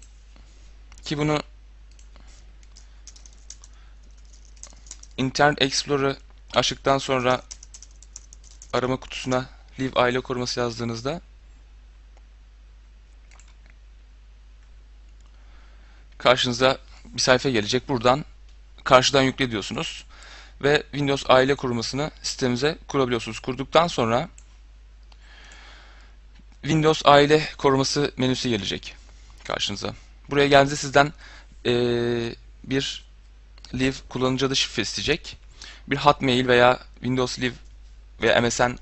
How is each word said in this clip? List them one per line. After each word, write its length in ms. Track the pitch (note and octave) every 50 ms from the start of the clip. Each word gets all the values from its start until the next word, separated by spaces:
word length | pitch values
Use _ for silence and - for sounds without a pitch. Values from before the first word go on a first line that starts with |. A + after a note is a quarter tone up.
| - - - - - - - - - - - - - - - - - - - - -
ki 140 | - D#3 D3
bunu 240 | D3+ D3+ D3+ D3 - - - - - - - - - - - - - - - - - - - - - - - - - - - - - - - - - - - - - - - - - - - - - - - - - - - - - - - - - - - - - - - - - - - - - - - - - - -
Internet 460 | - C3 C3 - - D3 D3 D3 -
Explorer'ı 540 | C3+ C#3 - - - C#3 C#3+ C#3 C3+ C#3 C#3 - - - - - - - -
açtıktan 440 | A#2 A#2+ - C3+ - - C#3 C#3 C#3
sonra 440 | - - C3+ B2+ A#2+ B2+ B2+ - - - - - - - - - - - - - - - - - - - - - - - - - - -
arama 240 | - B2 B2 B2 C3
kutusuna 520 | B2+ - - - - - B2+ B2+ B2+ C3 - - - - - - -
Live 220 | C3 B2+ - -
aile 200 | B2 B2 B2 B2+
koruması 400 | B2+ - B2+ B2 B2 B2 - B2
yazdığınızda 600 | A#2+ A#2+ A2+ A2+ A#2+ A#2 A#2 A2+ A#2 C#3 E3 F3+ - - - - - - - - - - - - - - - - - - - - - - - - - - - - - - - - - - - - - - - - - - - - - - - - - - - - - - - - - - - - - - - - - - - - - - - - - - - - - - - - - - - - - - - - - - - - - - - - - - - -
karşınıza 600 | - C3 B2+ C3 - B2+ A#2+ A#2+ C3 C3 C3+ - - - - - -
bir 160 | - A#2+ B2
sayfa 300 | - C3+ B2+ B2 - C#3
gelecek. 380 | B2 G#2+ G#2 G#2 B2 B2 - -
Buradan 360 | C#3 A#2 A2 B2 C3 D3+ - - - - - - - - - - - - -
karşıdan 380 | - C3+ B2+ B2 - C#3 C#3
yükle 280 | C3+ C3 B2 - C3+ B2
diyorsunuz 540 | A2+ G2+ F#2 - A2 C#3 E3 - - - - - - - - - - - - - - -
ve 200 | - C#3 D3+ D3
Windows 420 | - - - C#3+ C#3+ C#3 C#3 C3+ - -
aile 260 | B2+ C3 C3 C3+ C#3+
korumasını 560 | - - B2 A#2+ A#2 A2+ - - C3+ D3+ D#3 - -
sistemimize 560 | - - - - C3+ B2 B2 A#2 C#3 D3+ E3 - - -
kurabiliyorsunuz. 520 | - C#3 C3 B2 B2 A2+ - A2+ A2 -
Kurduktan 460 | - C3 B2 B2+ C3+ - - D#3 E3+
sonra 420 | F3 - - A#2+ A2+ A#2 B2+ E3 - - - - - - - - - - - - - - - - - - - - - - - - - - - - - - - - - - - - - - - - - - - - - - -
Windows 400 | - C#3 D#3 D#3 D3+ D#3 D#3 - -
aile 440 | - C#3+ C#3+ D3 C#3+ D3+ D#3 D3+ - -
koruması 560 | - - C#3 C3+ C3+ C3+ - - C#3+ C#3+ - -
menüsü 320 | - C3 B2+ B2+ - - B2
gelecek 480 | A2+ G2+ F#2+ F#2 E2+ - - - - - - - - - - - - - -
karşınıza. 500 | - - - - - G2+ - - G#2 A2+ - - - - - - -
Buraya 180 | C#3 C#3+ C#3+ C#3
geldiğinizde 280 | C#3+ C#3 C#3 C#3 D3
sizden, 360 | C#3+ - C#3 B2+ C#3+ C#3+ D3 - - - - - - - - - - -
eee, 720 | A#2+ B2 A#2+ A#2+ A#2+ A#2+ A#2+ A#2+ A#2+ A#2+ A#2 A#2 A#2 - - - - - - -
bir 440 | - C3 C3+ C3+ - - - - - - - - - - - - - - - - - -
Live 220 | B2+ C3 C3+ C3 - - -
kullanıcı 380 | - B2+ B2+ C3 C3 B2+ C3+
adı 100 | C3 C3+
şifre 260 | - - - - -
isteyecek. 540 | G2 - - - G2+ C3 D3+ - - - - - - - - - - - - - -
Bir 100 | - C#3
Hotmail 520 | C#3 C#3+ D3 D3 - C3+ C3 A#2+ B2+ B2+ B2
veya 320 | B2 A#2+ B2 B2 B2+ - - - -
Windows 440 | - - B2 B2+ B2+ B2+ B2 - B2+
Live 160 | B2+ B2 B2 - - - - - - - - - - - - -
veya 180 | A2 A#2 - -
M 100 | A#2+ A#2+
S 180 | - - B2 B2
N 80 | B2 -